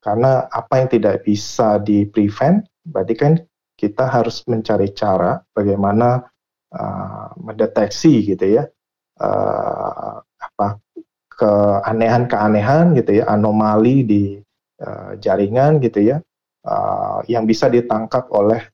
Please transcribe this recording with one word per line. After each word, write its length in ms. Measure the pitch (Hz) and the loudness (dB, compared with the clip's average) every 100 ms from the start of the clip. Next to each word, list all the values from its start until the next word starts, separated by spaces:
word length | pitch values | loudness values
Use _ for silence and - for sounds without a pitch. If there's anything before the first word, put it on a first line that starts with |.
Karena 480 | 107 107 131 131 - | -2 0 2 0 -2
apa 320 | 113 - 135 | -8 -2 0
yang 80 | 127 | 2
tidak 340 | 113 104 98 - | 2 2 0 -2
bisa 480 | 104 - - 113 104 | -4 -4 -2 0 2
di-prevent, 880 | 104 104 104 110 101 104 139 202 - _ 165 | 2 0 0 0 -2 0 2 2 -2 _ -8
berarti 260 | 101 95 | -6 -4
kan 180 | 113 147 165 - _ _ _ | 0 2 2 -2 _ _ _
kita 320 | 104 104 131 | -6 -2 0
harus 340 | 120 117 - - | 0 -2 -6 -4
mencari 480 | 113 110 104 98 - | -4 0 0 0 -2
cara 480 | 107 92 90 - _ | -2 0 0 -2 _
bagaimana, 720 | - 101 98 101 104 120 123 - _ _ _ _ | -2 -2 0 0 2 2 0 -4 _ _ _ _
eh, 560 | - 107 95 95 101 107 - | -10 -8 -8 -10 -12 -16 -16
mendeteksi 1000 | 110 110 110 - 104 - 160 127 101 | -16 -4 -2 0 -2 2 4 4 2
gitu 120 | 90 95 110 | 0 2 2
ya, 60 | 151 _ _ _ _ _ | 0 _ _ _ _ _
eh, 920 | 50 50 50 52 53 - 50 - 53 53 | -4 -2 -2 -2 -4 -6 -8 -8 -12 -14
apa, 560 | _ _ - - 101 101 _ - - _ _ - | _ _ -18 -4 -4 -4 _ -20 -20 _ _ -2
keanehan-keanehan 1600 | 110 104 104 98 - 113 113 117 123 104 107 107 107 147 175 143 | 2 4 2 0 -2 0 2 2 0 0 2 2 2 4 4 4
gitu 240 | - 101 | 2 2
ya, 80 | - | 2
anomali 760 | 107 107 107 107 107 113 139 | 0 2 2 2 4 4 2
di, 220 | 117 104 101 101 - _ _ _ | 2 0 0 -6 -20 _ _ _
eh, 320 | - 104 95 101 | -14 -14 -14 -8
jaringan 580 | 104 95 101 120 143 156 | -2 0 0 2 2 2
gitu 160 | 123 107 | 2 2
ya, 160 | 104 147 - _ _ _ | 2 0 -6 _ _ _
eh, 540 | - - 101 98 - 101 - | -6 -4 -2 -4 -4 -6 -4
yang 160 | 117 | -2
bisa 240 | 110 110 135 | 0 2 2
ditangkap 580 | 120 120 110 110 127 123 | 2 0 -4 -2 -4 -2
oleh 320 | 107 101 113 - | 0 2 0 -4